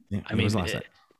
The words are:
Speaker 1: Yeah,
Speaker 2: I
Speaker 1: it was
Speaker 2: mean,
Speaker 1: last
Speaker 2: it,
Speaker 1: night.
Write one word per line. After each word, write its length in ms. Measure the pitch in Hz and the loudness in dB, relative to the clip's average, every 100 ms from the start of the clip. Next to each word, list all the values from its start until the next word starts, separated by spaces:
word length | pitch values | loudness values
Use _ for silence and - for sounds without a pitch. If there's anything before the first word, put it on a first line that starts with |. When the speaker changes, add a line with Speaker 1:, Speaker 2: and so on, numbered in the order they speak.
| - | -6
Speaker 1:
Yeah, 120 | 98 - | -6 -2
Speaker 2:
I 60 | |
Speaker 1:
it 80 | 110 | 2
was 140 | 104 104 | 2 2
Speaker 2:
mean, 80 | |
Speaker 1:
last 80 | 90 | 0
Speaker 2:
it, 40 | 92 | -4
Speaker 1:
night. 100 | - _ _ | -8 _ _